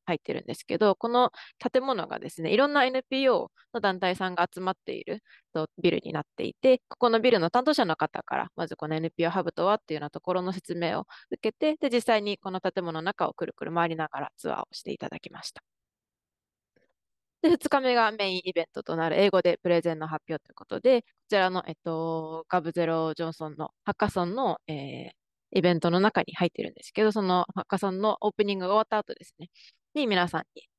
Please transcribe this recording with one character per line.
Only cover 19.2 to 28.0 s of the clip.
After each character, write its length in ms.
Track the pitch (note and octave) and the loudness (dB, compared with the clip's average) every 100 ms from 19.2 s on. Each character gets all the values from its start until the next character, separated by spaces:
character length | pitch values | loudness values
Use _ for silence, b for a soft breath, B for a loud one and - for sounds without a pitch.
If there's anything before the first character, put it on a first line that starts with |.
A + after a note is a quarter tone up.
| G3 | 4
語 100 | F#3 | 4
で 180 | F3 E3+ | 4 2
プ 80 | F3+ | 2
レ 100 | E3+ | 2
ゼ 140 | E3+ | 2
ン 40 | D#3+ | -2
の 80 | D#3+ | -6
発 200 | D#3 - | -8 -6
表 160 | D#3+ | -10
と 80 | - | -10
い 0 | |
う 20 | |
こ 120 | - - | -20 -10
と 120 | - | 0
で、 220 | B3 B3 | 4 4
こ 60 | - _ _ | 2 _ _
ち 60 | G3+ | 2
ら 120 | F#3 | 2
の、 140 | F#3 - | 0 -4
え 60 | |
っ 20 | D#3 | -8
と、 600 | E3+ D#3+ E3 E3 D#3+ D#3+ D#3+ | -6 -4 -2 -4 -6 -10 -2
ガ 120 | F3+ | -2
ブ 120 | D#3+ | 0
ゼ 140 | F3 E3 | 0 0
ロ・ 280 | E3 D#3+ | 0 -2
ジ 80 | D#3 | -2
ョ 60 | E3 | -6
ン 40 | |
ソ 160 | D#3+ D#3 | -6 -10
ン 80 | D3 | -8
の 140 | D#3 - | -10 -8
ハ 80 | - | -6
ッ 20 | - | -2
カ 140 | G#3 | 0
ソ 160 | F#3+ F3 | 0 -2
ン 80 | |
の、 240 | A3+ A#3+ - - | 0 -2 -2 -6
え 40 | |
ー、 360 | D3 C#3 C3 - - _ _ _ | -8 -8 -10 -14 -18 _ _ _
イ 100 | F#3+ | 0
ベ 100 | F3+ | 2
ン 80 | E3+ | 2
ト 100 | E3+ | 2
の 100 | F3 | 4
中 220 | G3+ - | 2 2
に 120 | - | -4
入 140 | - F3 | -2 -2
っ 20 | |
て 120 | - | -2
る 80 | - | -8
ん 40 | |
で 80 | - | -10
す 100 | - | -10
け 100 | - | 0
ど、 100 | G#3+ | 2
そ 100 | G#3 | 2
の 240 | F#3+ F3+ F3 | 0 0 0
ハ 80 | - | -6
ッ 20 | - | -4
カ 120 | F#3+ | -4
ソ 120 | G3 | -2
ン 100 | F#3 | -2